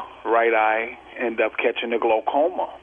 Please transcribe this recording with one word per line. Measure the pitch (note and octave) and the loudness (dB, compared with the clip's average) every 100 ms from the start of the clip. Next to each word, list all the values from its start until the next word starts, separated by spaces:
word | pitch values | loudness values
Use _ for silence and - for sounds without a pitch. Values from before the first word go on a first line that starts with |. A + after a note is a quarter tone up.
| - - A2 | -4 -8 0
right | A2+ A#2 | 2 4
eye | A2 A2 A2 A#2 B2+ - - | 4 2 2 -2 -10 -16 -6
ended | A#2+ A2+ | -4 0
up | G#2+ - | -2 0
catching | B2 A#2 A#2 | -2 0 -2
the | A#2 | 0
glaucoma. | A#2 A2 - C#3 E3+ F3+ E2+ - | 2 2 2 2 2 0 -8 -8